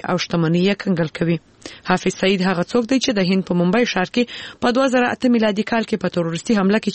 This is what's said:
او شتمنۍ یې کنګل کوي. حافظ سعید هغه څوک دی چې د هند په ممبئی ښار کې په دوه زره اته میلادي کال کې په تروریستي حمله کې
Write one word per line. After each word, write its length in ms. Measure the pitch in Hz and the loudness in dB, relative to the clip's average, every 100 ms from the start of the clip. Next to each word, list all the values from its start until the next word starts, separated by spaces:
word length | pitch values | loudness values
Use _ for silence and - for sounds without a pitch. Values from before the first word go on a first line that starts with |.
| - | 0
او 80 | 180 | -2
شتمنۍ 440 | - 170 160 175 190 | 0 0 2 4 2
یې 60 | 202 196 | 0 -2
کنګل 260 | 170 160 - | 0 -2 -2
کوي. 180 | 165 170 _ _ - - - | -2 -2 _ _ -20 -14 -2
حافظ 280 | 185 190 - | 0 0 -2
سعید 260 | 190 196 185 | 0 2 0
هغه 160 | 175 | 0
څوک 200 | 180 240 226 | 0 -2 0
دی 80 | 262 | 0
چې 80 | - 202 | 0 0
د 80 | 180 | 2
هند 140 | 190 - | 0 0
په 60 | 175 | 0
ممبئی 260 | 175 226 233 | 2 2 0
ښار 180 | 190 180 240 | 0 -2 -2
کې 80 | 240 - - - | -2 -4 -16 -4
په 80 | 247 240 | -2 2
دوه 120 | 269 | 2
زره 160 | 247 247 | 2 0
اته 200 | - 254 | 0 2
میلادي 320 | 233 214 202 208 | 2 2 0 -2
کال 160 | 233 220 | -2 -2
کې 100 | 214 | -2
په 100 | 180 180 | -2 -2
تروریستي 380 | 165 165 - 208 | -2 -4 0 2
حمله 220 | 190 214 | 4 2
کې 80 | 208 | 0